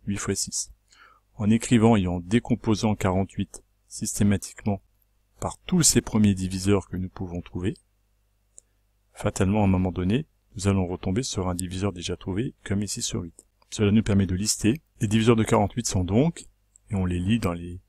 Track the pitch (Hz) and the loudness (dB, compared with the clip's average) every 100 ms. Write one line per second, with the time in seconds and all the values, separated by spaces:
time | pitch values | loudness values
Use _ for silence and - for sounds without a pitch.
0 | - 98 - 98 - - - - _ _ | -6 -6 -4 -4 -4 -6 -10 -14 _ _
1 | - _ _ - 104 113 - 120 110 113 | -20 _ _ -4 2 2 4 4 6 4
2 | 90 90 87 113 - 120 - 104 110 101 | 2 -2 0 -2 0 -2 0 0 0 0
3 | 98 92 95 - 98 - _ _ _ - | 0 0 -2 -4 -8 -8 _ _ _ -10
4 | 107 - 104 101 - - - 98 _ _ | -8 0 0 0 -4 -10 -6 -6 _ _
5 | _ _ _ _ 90 - - 180 156 123 | _ _ _ _ -10 -10 -2 2 4 2
6 | - 113 104 95 92 95 95 101 - 90 | 2 4 4 4 -2 -2 2 2 0 -8
7 | 90 - 92 87 - 87 90 160 _ _ | -8 -8 -10 -10 -10 -6 -6 -8 _ _
8 | _ _ _ _ _ - _ _ _ _ | _ _ _ _ _ -20 _ _ _ _
9 | _ - 104 - 95 104 101 92 92 87 | _ -6 -6 0 0 2 4 2 0 -2
10 | 90 117 - _ _ - 98 98 90 90 | 0 -2 -4 _ _ -4 0 0 0 -4
11 | - 92 135 - 92 87 92 92 101 90 | -2 -2 -2 -4 -4 -4 -6 -4 -4 -4
12 | 85 107 - 92 127 - - 98 104 - | -8 -8 -6 -4 -6 -8 -6 -6 -4 -6
13 | - 110 87 - _ _ _ - 104 107 | -6 -6 -10 -16 _ _ _ -2 2 4
14 | 107 98 92 90 107 - 104 131 _ _ | 4 2 2 -2 -2 0 0 0 _ _
15 | 110 110 110 117 107 113 101 - 113 101 | 0 2 4 4 4 2 2 -2 -4 -2
16 | 90 101 156 - - _ _ _ _ 101 | 0 2 2 0 -14 _ _ _ _ -2
17 | 92 90 90 117 101 85 87 87 | -2 -2 0 0 0 -4 -8 -14